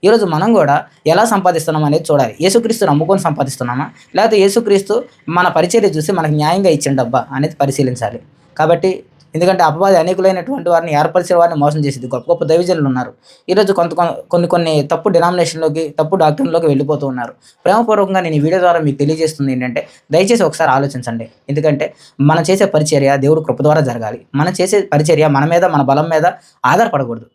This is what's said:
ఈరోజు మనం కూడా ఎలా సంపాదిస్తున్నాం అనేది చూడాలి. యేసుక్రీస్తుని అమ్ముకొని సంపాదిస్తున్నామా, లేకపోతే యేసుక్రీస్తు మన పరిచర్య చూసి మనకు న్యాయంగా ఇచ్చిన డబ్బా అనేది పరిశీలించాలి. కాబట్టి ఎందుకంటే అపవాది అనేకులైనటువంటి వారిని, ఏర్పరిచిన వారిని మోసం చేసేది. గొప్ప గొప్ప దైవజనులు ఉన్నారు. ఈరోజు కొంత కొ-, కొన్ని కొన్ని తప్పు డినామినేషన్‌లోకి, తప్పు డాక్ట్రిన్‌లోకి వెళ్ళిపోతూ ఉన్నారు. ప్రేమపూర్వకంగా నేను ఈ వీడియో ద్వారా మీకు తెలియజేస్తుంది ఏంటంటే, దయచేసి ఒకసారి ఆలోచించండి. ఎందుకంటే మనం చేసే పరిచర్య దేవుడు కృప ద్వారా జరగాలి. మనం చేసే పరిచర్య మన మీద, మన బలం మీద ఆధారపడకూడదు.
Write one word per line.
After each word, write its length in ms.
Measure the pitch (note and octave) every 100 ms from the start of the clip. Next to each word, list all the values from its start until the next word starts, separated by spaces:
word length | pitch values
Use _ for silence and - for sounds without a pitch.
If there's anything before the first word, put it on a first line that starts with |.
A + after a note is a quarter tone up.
ఈరోజు 220 | F#3 A3+ G3
మనం 240 | D#3 G3
కూడా 220 | A3+ D3 C#3 - _ -
ఎలా 180 | E3+ A3+
సంపాదిస్తున్నాం 580 | G#3+ F#3 F3 D#3+ D#3 D3+
అనేది 200 | D3+ D#3
చూడాలి. 260 | D3 A#2+ G#2+
యేసుక్రీస్తుని 520 | E3+ G3 A#3 A3+ G3+
అమ్ముకొని 280 | C#3+ D#3 F#3+
సంపాదిస్తున్నామా, 640 | E3+ D3+ E3+ - B2 B2 D#3+ - _
లేకపోతే 240 | G3+ G#3+ G#3+
యేసుక్రీస్తు 560 | F#3+ G3+ A3+ G3+ G3 A3 - _ -
మన 180 | E3+ F#3
పరిచర్య 400 | D#3 F3 A3+ G3+
చూసి 220 | D#3 D#3
మనకు 240 | F#3 D#3 D3+
న్యాయంగా 360 | D3+ F3+ F#3+
ఇచ్చిన 220 | D3+ C#3+ C3+
డబ్బా 260 | A#2+ B2+ A#2
అనేది 260 | C3+ D#3 -
పరిశీలించాలి. 640 | C#3 C#3 C3 B2 A#2 A#2 - _ _ -
కాబట్టి 340 | D#3 E3+ F#3+ F#3 - _ _
ఎందుకంటే 300 | D#3 F3+ F#3
అపవాది 340 | E3 D3+ G3 F#3
అనేకులైనటువంటి 720 | E3 F3+ F#3+ F#3+ E3+ C4+ E3+
వారిని, 220 | E3+ E3+
ఏర్పరిచిన 420 | D3 D#3+ E3+ F3 F3
వారిని 200 | E3+ D#3+
మోసం 200 | C#3+ D3+
చేసేది. 280 | C#3+ C3+ B2
గొప్ప 180 | B2 A#2+
గొప్ప 160 | E3+
దైవజనులు 440 | D#3 D#3+ F3 F3 C#3+
ఉన్నారు. 240 | B2+ A#2+ - _ _ -
ఈరోజు 240 | F#3 G3
కొంత 180 | F#3+ E3+
కొ-, 220 | D#3+ E3+ - -
కొన్ని 180 | F3 F3
కొన్ని 260 | F3 E3 D3+ C#3+
తప్పు 200 | D#3+ G#3+
డినామినేషన్‌లోకి, 760 | F#3 E3+ F3+ E3 D#3+ D#3+ D#3 D#3+
తప్పు 240 | D3 D#3 F#3+
డాక్ట్రిన్‌లోకి 520 | D#3 D3+ C4 E3 E3
వెళ్ళిపోతూ 380 | C#3 C3+ D3 C#3
ఉన్నారు. 260 | B2+ A#2+ - _ _ -
ప్రేమపూర్వకంగా 560 | G#3 A3+ G#3+ F#3+ F#3+
నేను 160 | F3 D3+
ఈ 40 |
వీడియో 180 | D3 F#3
ద్వారా 180 | F3+ E3+
మీకు 180 | D3+ C#3+
తెలియజేస్తుంది 540 | C#3+ D#3+ D#3+ D#3 C#3
ఏంటంటే, 320 | B2+ B2+ A#2+ - - _
దయచేసి 320 | D3+ G3 A#3
ఒకసారి 280 | F3 - D#3
ఆలోచించండి. 560 | C3+ C#3 C3 B2+ A#2 A2+ _ _
ఎందుకంటే 380 | C#3+ D#3 C#3+ D3+ - - _
మనం 260 | C#3+ D#3+ D#3+
చేసే 200 | F#3+ G#3
పరిచర్య 500 | D3+ D3+ D3 C3+ C#3
దేవుడు 260 | C3+ D#3 D#3
కృప 160 | -
ద్వారా 220 | D3 D3+ C#3
జరగాలి. 300 | A#2+ A2 A#2+ _ C#3
మనం 200 | D#3+ F#3+
చేసే 240 | F#3 G#3 G3
పరిచర్య 400 | D3 D3+ D#3 D#3
మన 180 | C#3 D3
మీద, 200 | E3+ F3+
మన 180 | D#3
బలం 260 | C3 C#3 D#3+
మీద 160 | D#3+ E3 F3+ _ _
ఆధారపడకూడదు. 640 | B2+ E3+ A3 C#3+ B2+ A#2 A#2+